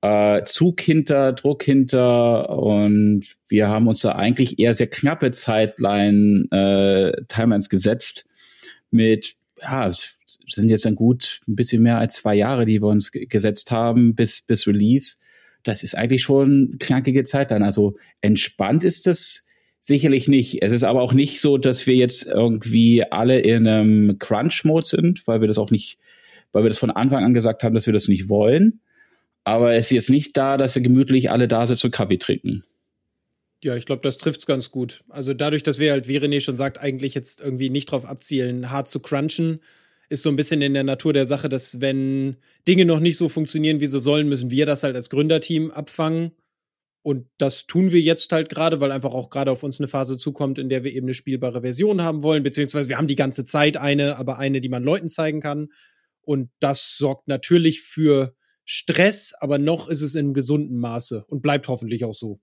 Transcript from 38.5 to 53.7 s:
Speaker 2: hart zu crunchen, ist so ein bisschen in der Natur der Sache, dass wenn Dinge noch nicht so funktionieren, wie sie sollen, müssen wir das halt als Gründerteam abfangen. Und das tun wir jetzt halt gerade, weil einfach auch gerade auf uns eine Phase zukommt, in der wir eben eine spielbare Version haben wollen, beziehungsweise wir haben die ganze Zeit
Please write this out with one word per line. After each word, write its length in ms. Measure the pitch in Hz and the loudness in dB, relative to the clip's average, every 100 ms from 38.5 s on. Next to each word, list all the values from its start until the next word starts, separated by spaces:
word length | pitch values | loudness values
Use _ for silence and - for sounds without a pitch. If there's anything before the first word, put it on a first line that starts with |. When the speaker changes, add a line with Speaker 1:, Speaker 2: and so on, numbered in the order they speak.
| 123 123 | -6 -6
Speaker 2:
hart 180 | 135 131 | -8 -6
zu 120 | 139 | -10
crunchen, 600 | - 143 156 - 165 160 _ _ _ _ _ | -6 -4 -4 -4 -4 -4 _ _ _ _ _
ist 140 | 147 | -4
so 80 | 160 | -2
ein 60 | 143 | -2
bisschen 260 | 147 156 | -2 0
in 100 | 143 | 0
der 120 | 139 | 0
Natur 280 | 135 135 160 | -2 -2 0
der 140 | 139 131 | 0 0
Sache, 220 | 139 143 | -2 -4
dass 320 | 131 - 123 | -6 -8 -6
wenn 560 | 135 135 135 135 135 131 _ _ - | -4 -2 -2 -4 -4 -8 _ _ 0
Dinge 160 | 185 | 4
noch 160 | 175 160 | 4 4
nicht 160 | 170 165 | 2 0
so 120 | 170 | -2
funktionieren, 520 | - 156 160 156 156 | -2 -4 -2 0 0
wie 80 | 143 | -2
sie 100 | 139 | -2
sollen, 300 | 127 147 147 | 0 0 0
müssen 240 | 139 123 | -2 -2
wir 140 | 127 147 | -2 0
das 180 | 143 | 0
halt 100 | 143 | -4
als 160 | 123 123 | -6 -6
Gründerteam 600 | 135 156 160 156 160 160 | -2 0 0 0 -4 -4
abfangen. 580 | 147 151 - 160 165 165 _ _ _ _ _ _ _ | -8 -14 -4 -2 -2 -6 _ _ _ _ _ _ _
Und 240 | 151 135 123 _ | -6 -6 -8 _
das 300 | 139 131 - | -4 -4 -4
tun 240 | 170 190 | 0 2
wir 100 | 170 | 2
jetzt 300 | 160 165 - | 2 0 0
halt 200 | 165 160 | -2 -4
gerade, 300 | - 165 151 | -2 -2 0
weil 120 | 139 | -2
einfach 200 | 135 127 | -2 -6
auch 180 | 123 120 | -8 -8
gerade 200 | 139 135 | -4 -2
auf 140 | 127 | -4
uns 160 | 143 131 | -6 -8
eine 80 | 143 | -6
Phase 280 | 139 127 131 | -4 -6 -6
zukommt, 440 | 151 139 139 135 | -8 -6 -6 -4
in 80 | 131 | -4
der 160 | 131 | -4
wir 100 | 127 | -4
eben 120 | 127 127 | -8 -8
eine 80 | |
spielbare 480 | 127 - 135 127 120 | -8 -8 -6 -6 -6
Version 400 | 123 127 208 196 | -8 -2 -2 0
haben 200 | 165 156 | -2 -2
wollen, 220 | 147 156 | 0 0
beziehungsweise 440 | 143 139 143 147 135 | -2 -4 -4 -4 -4
wir 100 | 127 | -4
haben 100 | 151 | -2
die 80 | 139 | -2
ganze 260 | 135 131 | -2 -4
Zeit 340 | 127 151 147 | -4 0 0